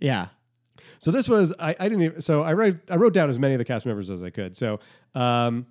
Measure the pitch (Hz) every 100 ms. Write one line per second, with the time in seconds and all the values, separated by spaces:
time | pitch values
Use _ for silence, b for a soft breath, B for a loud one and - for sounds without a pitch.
0 | 143 113 90 _ _ _ _ _ B B
1 | 160 240 254 220 175 180 160 170 190 214
2 | 165 165 - 151 160 175 220 170 - 175
3 | 233 185 151 120 139 131 117 117 123 104
4 | 95 92 90 95 92 92 120 107 b b
5 | b 131 123 120 120 120 123